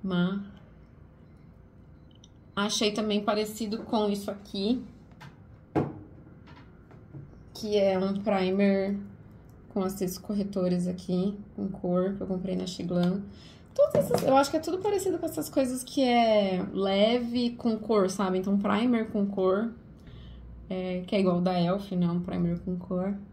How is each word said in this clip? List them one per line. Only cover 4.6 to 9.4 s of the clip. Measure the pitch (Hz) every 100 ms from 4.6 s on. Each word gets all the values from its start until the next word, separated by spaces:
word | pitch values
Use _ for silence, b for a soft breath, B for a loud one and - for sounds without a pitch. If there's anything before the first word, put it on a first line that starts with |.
| 202 254 - - - - - - - - - - - - - - - - - - - - - - - - - - -
que | - 214 208
é | 196 190
um | 190 196
primer | 202 196 185 190 202 196 196 202 202 - - -